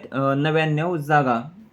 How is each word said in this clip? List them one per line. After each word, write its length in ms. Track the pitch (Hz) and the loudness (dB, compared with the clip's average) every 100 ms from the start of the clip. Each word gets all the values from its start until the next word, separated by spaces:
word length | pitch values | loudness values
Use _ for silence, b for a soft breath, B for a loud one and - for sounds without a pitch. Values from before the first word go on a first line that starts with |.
| - | -4
अ, 220 | 131 135 | -2 0
नव्याण्णव 640 | 139 156 160 156 151 170 170 | 0 0 0 0 0 -2 -4
जागा. 520 | 143 151 131 117 151 202 - | 2 2 2 0 -4 -16 -20